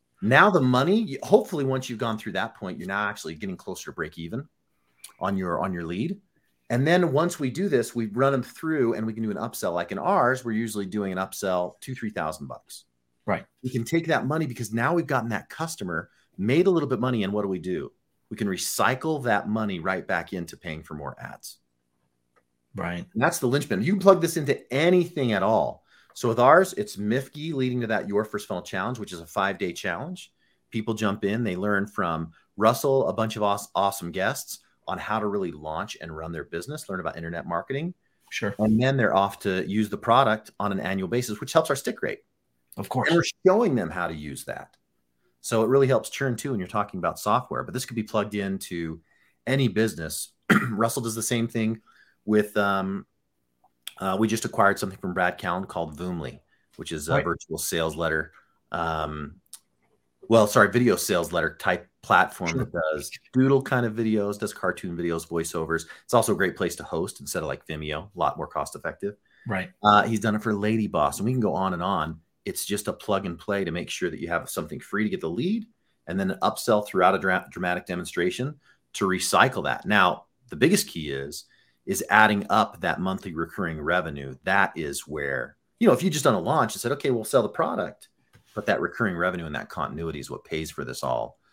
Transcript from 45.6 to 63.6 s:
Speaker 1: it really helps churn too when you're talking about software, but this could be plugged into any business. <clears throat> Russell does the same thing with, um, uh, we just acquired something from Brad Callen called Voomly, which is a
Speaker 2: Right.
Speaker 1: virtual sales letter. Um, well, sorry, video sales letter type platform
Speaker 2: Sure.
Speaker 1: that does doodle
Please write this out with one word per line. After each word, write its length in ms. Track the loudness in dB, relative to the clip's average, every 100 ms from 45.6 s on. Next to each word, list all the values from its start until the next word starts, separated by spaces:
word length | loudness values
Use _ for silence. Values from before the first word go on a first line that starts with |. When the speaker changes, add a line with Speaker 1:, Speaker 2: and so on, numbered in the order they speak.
Speaker 1:
it 60 | 4
really 180 | 6 6
helps 220 | 4 0
churn 260 | -4 -2 -2
too 160 | -2
when 80 | -4
you're 80 | -2
talking 300 | -2 -4 -2
about 220 | -4 -2
software, 440 | 0 0 0 -6
but 100 | -4
this 120 | -6 -6
could 100 | -6
be 80 |
plugged 320 | -2 -2 -2 -2
into 640 | -4 -4 -6 -6 -6 -8 _ _ _ _ -2
any 200 | 2 2
business. 680 | 2 0 0 -8 -8 -10 _ 2
<clears throat> 200 | 2 2
Russell 300 | 0 0 0
does 140 | -4 -4
the 80 |
same 240 | -2 0 0
thing 340 | 0 0 -2 _ _ _ _ 2
with, 320 | 2 2 2
um, 480 | 2 2 -2 -6 -10 _ _ _ _ _ _ _ -18 -6
uh, 180 | -2 0
we 80 | 2
just 180 | 0 -2
acquired 340 | 2 4 4
something 200 | -2 -6
from 140 | -6
Brad 260 | 0 0 0
Callen 280 | -4 -4 -4
called 300 | -6 -6 -6
Voomly, 420 | -6 -6 -8 -12 _ _ _ -14
which 140 | -8
is 180 | -6 0
a 60 | 0
Speaker 2:
Right. 80 |
Speaker 1:
virtual 340 | 0 -4 -6 -6
sales 380 | -4 -2 -2 -2
letter. 380 | -2 -2 -4 -12 _ _ -10
Um, 640 | -4 -2 -2 -4 -6 -10 -12 _ -20 _ _ _ _ _ _ 4
well, 180 | 6 6
sorry, 260 | 6 6
video 240 | 6 4 4
sales 360 | 2 0 0
letter 240 | 0 -2 -2
type 320 | -2 -2 -2 _
platform 500 | 2 4 4 0 -4
Speaker 2:
Sure. 140 | -2 -2
Speaker 1:
that 160 | -2 -2
does 160 | -2 -6 -14 _
doodle 280 | 4 6 4